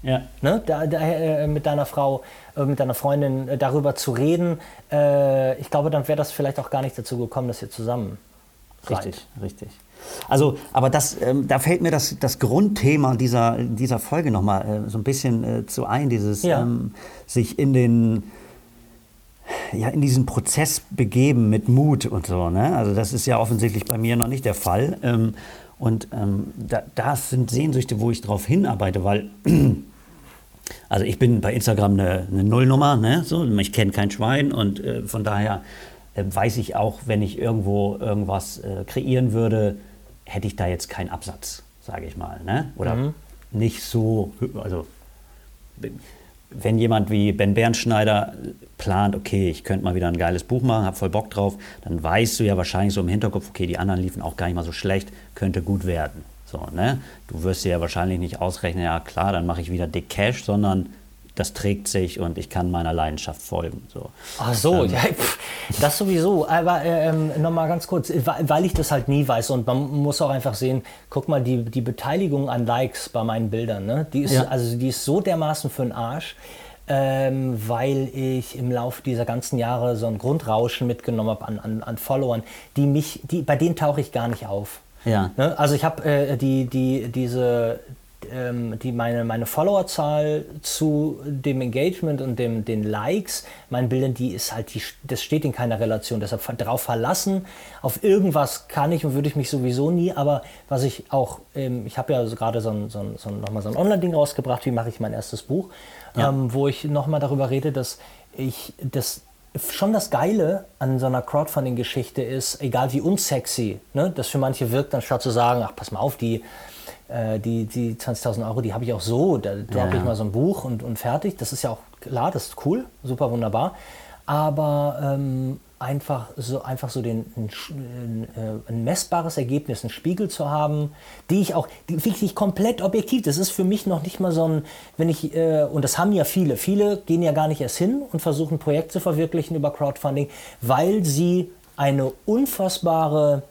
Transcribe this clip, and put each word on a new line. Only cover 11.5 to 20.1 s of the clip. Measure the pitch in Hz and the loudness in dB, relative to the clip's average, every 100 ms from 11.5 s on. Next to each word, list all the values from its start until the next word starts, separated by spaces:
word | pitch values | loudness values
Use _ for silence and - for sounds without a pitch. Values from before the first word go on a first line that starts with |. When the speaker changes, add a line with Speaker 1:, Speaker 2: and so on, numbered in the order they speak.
| 131 | 2
Speaker 1:
fällt | 151 175 | 2 2
mir | 170 | 2
das, | 147 - - | 2 0 -2
das | 131 - | -2 0
Grundthema | 113 139 208 202 127 151 131 120 | 2 4 4 4 4 4 4 4
dieser, | 127 120 117 117 | 2 4 4 2
dieser | 120 113 127 117 | -2 0 0 0
Folge | - 151 151 | 0 0 2
noch | 107 | 2
mal, | 98 98 104 107 107 | 2 2 0 -2 -2
äh, | |
so | 110 | -2
ein | |
bisschen, | 107 135 131 113 | -2 0 2 2
äh, | 113 117 107 | 0 -2 -2
zu | - 123 | -4 -2
ein, | 120 143 | 0 2
dieses, | 117 104 104 | 2 2 0
Speaker 2:
Ja. | 180 147 | 2 2
Speaker 1:
ähm, | 120 120 123 - - - - | 2 0 -4 -8 -18 -20 -2
sich | 123 113 - | 0 0 2
in | 139 | 4
den, | 131 123 117 113 110 - - - - - - - - _ - - _ - - - | 6 6 6 6 2 -4 -18 -20 -20 -20 -20 -20 -20 _ -20 -20 _ -12 -10 -6
ja, | 120 117 | -2 0
in | 151 | 2
diesen | 139 | 4